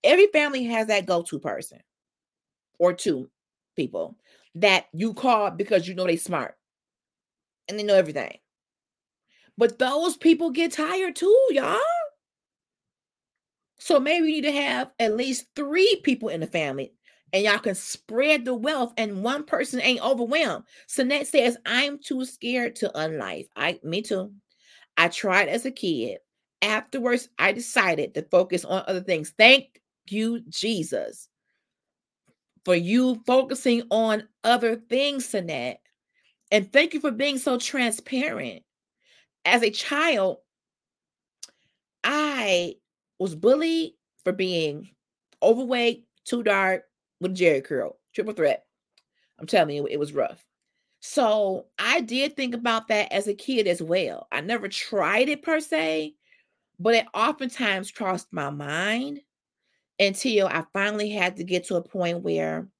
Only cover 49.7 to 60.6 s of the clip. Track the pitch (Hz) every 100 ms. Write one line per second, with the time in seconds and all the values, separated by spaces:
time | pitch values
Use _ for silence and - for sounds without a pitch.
49.7 | 143 143 143 147 147 - - _ _ _
50.7 | _ _ _ - - 233 214 196 190 -
51.7 | - 214 254 226 247 277 285 254 240 240
52.7 | 226 220 214 - 196 202 202 - 254 202
53.7 | 175 160 180 147 78 - 131 165 226 196
54.7 | - - 208 160 208 269 294 330 311 311
55.7 | 311 320 311 311 _ _ _ _ _ _
56.7 | _ 190 233 - - 233 294 262 - 226
57.7 | 190 196 - 196 180 - 170 143 147 143
58.7 | 156 196 233 277 285 _ _ _ _ _
59.7 | _ _ - 196 196 262 214 190 156